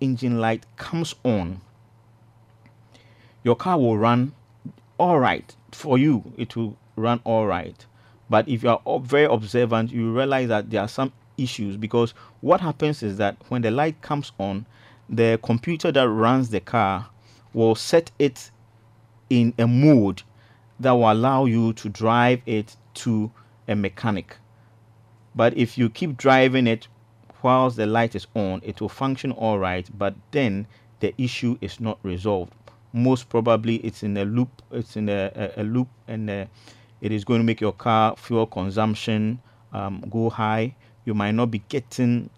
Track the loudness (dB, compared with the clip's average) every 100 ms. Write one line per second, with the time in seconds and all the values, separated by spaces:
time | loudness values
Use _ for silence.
0 | -4 -2 -2 0 0 -2 -6 -18 -8 -6
1 | -6 -4 -2 0 -2 -8 -16 _ _ _
2 | _ _ _ _ _ _ _ _ _ -20
3 | _ _ _ _ 0 0 2 2 2 2
4 | 2 2 0 -6 _ _ -20 -20 _ -2
5 | 2 4 2 0 -6 -20 _ -12 0 2
6 | 4 2 -2 -10 -10 -6 -8 -8 _ -4
7 | 0 0 0 0 0 -2 -6 -16 -20 _
8 | _ _ 0 0 2 -2 0 0 0 -4
9 | 2 4 4 2 0 0 0 0 -2 -2
10 | -2 0 0 0 0 -2 -2 -4 -4 -4
11 | -6 -6 _ -8 -6 -4 -6 -6 -2 0
12 | 0 -2 -20 -6 2 2 2 -2 -4 -2
13 | -6 -2 -2 -4 -6 -2 -2 0 -2 -4
14 | -6 -6 -6 -6 -6 -6 -8 _ -20 -20
15 | -8 0 2 2 0 -2 -2 -4 0 2
16 | 2 4 4 2 0 -4 -2 0 0 -2
17 | -6 -18 _ _ _ 0 2 2 2 2
18 | 2 0 -2 -2 -20 _ _ _ _ _
19 | _ _ -2 2 2 2 2 6 8 6
20 | 4 -2 -10 _ _ _ _ -4 2 4
21 | 6 4 4 2 2 2 2 0 -8 -4
22 | 0 4 4 2 0 -4 -4 -12 _ -8
23 | -2 -2 -2 -8 -20 _ -4 -2 -2 -4
24 | -4 -4 -6 -16 _ _ _ _ _ _
25 | _ _ _ 2 2 2 -2 0 -2 -2
26 | -6 0 4 6 6 4 2 0 -6 _
27 | _ _ _ -4 0 2 2 0 0 0
28 | 0 -4 -8 -4 -4 -4 -8 -8 -8 -4
29 | -4 -4 -6 -4 -2 0 -2 -4 -6 -4
30 | -4 -4 -6 -2 -2 -2 -8 -16 _ -6
31 | -6 -2 -4 -2 -4 -4 -6 -8 -8 -6
32 | -6 -4 -2 -2 -4 -14 -20 -20 _ 0
33 | 2 0 0 -2 2 2 2 -2 -4 -8
34 | -6 -4 -2 -2 -2 -6 -14 -10 -8 -6
35 | -4 -2 -4 -6 -8 -6 -4 -2 -2 _
36 | -12 -8 -6 -6 -8 -14 -20 -20 _ -8
37 | -4 -4 0 2 2 0 -2 -2 0 4
38 | 2 0 -4 -2 -2 -4 -6 -2 -2 -2
39 | -4 -2 -2 -6 _ _ -14 -10 -8 -10
40 | -8 -4 -4 -2 -2 -2 -4 -8 _ _
41 | -6 -2 0 0 0 -4 -6 -8 -8 -2
42 | 0 0 -4